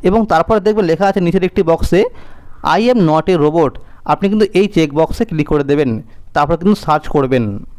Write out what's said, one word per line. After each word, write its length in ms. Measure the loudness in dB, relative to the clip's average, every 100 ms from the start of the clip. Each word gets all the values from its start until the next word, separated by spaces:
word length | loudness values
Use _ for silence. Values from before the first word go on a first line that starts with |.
এবং 240 | 0 0 0
তারপর 340 | 0 2 0
দেখবেন 240 | 2 0
লেখা 220 | 0 0 0
আছে 140 | 0
নিচের 240 | 0 0
একটি 180 | -2 -2
বক্সে, 420 | 0 0 2 2 0 -4 -18 -18 -18 -6
"I 200 | -2 0 2
am 60 | 2 4
not 160 | 2 2
a 20 | 2
robot।" 260 | 2 2 0 -2 -18 -14
আপনি 240 | -4 0 0
কিন্তু 180 | 0 2
এই 120 | 2 2
চেক 280 | 2 0
বক্সে 300 | 0 -2 -2
ক্লিক 240 | -4 -2 0
করে 160 | 0
দেবেন, 380 | 0 0 0 -2 -8 -20 -6
তারপর 240 | -2 0 0
কিন্তু 240 | 0 0
সার্চ 280 | 0 -2 0
করবেন। 560 | -2 2 0 -2 -6 -12